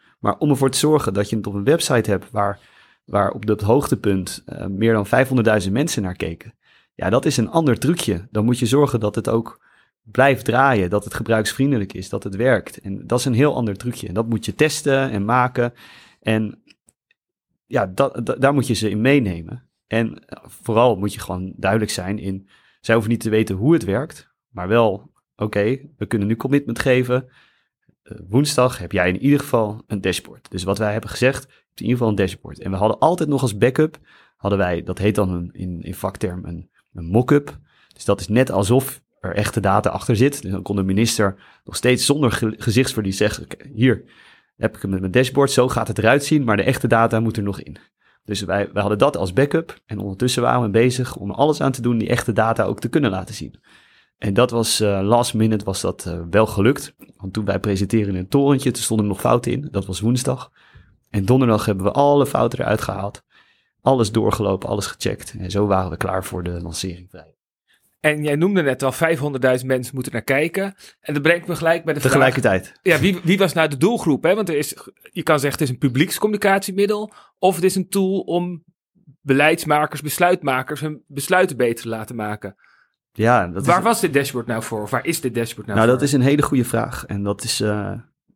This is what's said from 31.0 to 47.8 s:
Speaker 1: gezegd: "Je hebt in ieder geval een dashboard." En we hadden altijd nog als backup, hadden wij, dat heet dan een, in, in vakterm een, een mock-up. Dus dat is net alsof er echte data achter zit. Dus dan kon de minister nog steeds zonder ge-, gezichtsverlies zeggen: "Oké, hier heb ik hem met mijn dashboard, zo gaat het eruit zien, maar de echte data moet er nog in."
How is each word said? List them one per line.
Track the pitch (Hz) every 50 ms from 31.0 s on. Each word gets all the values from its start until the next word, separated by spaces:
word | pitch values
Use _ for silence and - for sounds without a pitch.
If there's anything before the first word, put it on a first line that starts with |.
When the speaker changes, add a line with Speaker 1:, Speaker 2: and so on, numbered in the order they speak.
| 101 101
Speaker 1:
gezegd: | - - 123 131 139 -
"Je | - -
hebt | _ _ _ _ _ -
in | 95
ieder | 110 123
geval | 123 123 110
een | 104 101 98
dashboard." | 92 - - - - 78 -
En | - 98
we | 95
hadden | 92 101 110 - -
altijd | - 160 180 175 165 147
nog | 143 131
als | - 117 101 98
backup, | 113 127 127 - 156 156 - - _ _ _ _ _ _ _
hadden | _ - 98 101 98
wij, | 92 90 87 85
dat | 73 87 90 -
heet | 98 104 101
dan | 104 101 92
een, | 90 87 87 87
in, | - - 92 90 87 85
in | - - -
vakterm | - - 95 95 - - 92 87 92 -
een, | 80 87 82 - - _ _ _ _
een | - 90 82
mock-up. | 82 92 117 127 127 151 143 143 - - - - _ _ _ _ _ _
Dus | - -
dat | - 101 -
is | - -
net | 107 120 135 -
alsof | - 95 101 90 120 135 131 - - - _ _ _ _
er | - 92 85
echte | - 107 - - 117
data | 98 98 95 107 - -
achter | - - - - 120
zit. | 104 123 143 143 -
Dus | - 95
dan | 98 92
kon | 92 - 101
de | 101
minister | 95 95 95 98 117 113 - - 107 95 98 - - - _ _ _
nog | - 107
steeds | - - 123 127 123 127
zonder | - 143 151 147 117
ge-, | - - 120 110 110
gezichtsverlies | - - 120 101 120 135 - - 113 104 95 95
zeggen: | - 107 107 - - -
"Oké, | - - - - 139
hier | - 107 120 131 110 - - - _ _ - - _ _ _ _ _
heb | _ - - -
ik | -
hem | - 98
met | 95 92
mijn | 95 92
dashboard, | 90 123 131 123 - 139 139 139
zo | - - 123 127
gaat | - 120 110 -
het | 104 -
eruit | 107 113 131 143 139
zien, | - 160 151 135
maar | 117 107
de | 101
echte | 117 139 127 - -
data | 117 120 113 113 113 113 110
moet | 113 113 104
er | 107
nog | 101 101 95 -
in." | - - - -